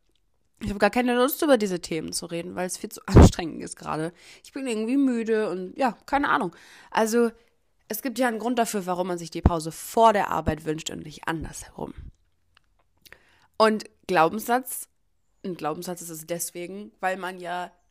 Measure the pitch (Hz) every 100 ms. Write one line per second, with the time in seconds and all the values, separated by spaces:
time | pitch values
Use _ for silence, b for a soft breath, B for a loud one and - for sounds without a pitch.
0 | _ _ _ _ _ _ 208 202 202 247
1 | 247 240 254 - 320 254 202 175 - 160
2 | 165 180 170 170 180 190 180 - 214 -
3 | - - - - 170 - - - 156 151
4 | 160 B B B - 277 269 220 226 277
5 | 269 233 226 220 208 185 185 - 262 -
6 | - 277 - - 185 B B B B -
7 | 220 233 233 220 b _ _ _ - 220
8 | 277 226 254 220 220 240 220 208 180 180
9 | 185 175 165 170 - 170 156 - - -
10 | 226 202 - 165 160 156 160 156 - 165
11 | 156 147 - 165 127 - - - - -
12 | - - _ _ _ _ _ _ _ _
13 | - b b b b - 220 214 - _
14 | - 180 160 208 214 240 254 - - _
15 | _ _ _ _ 196 170 151 156 175 175
16 | 170 160 156 170 - 175 175 196 208 -
17 | 185 190 180 185 170 180 180 - _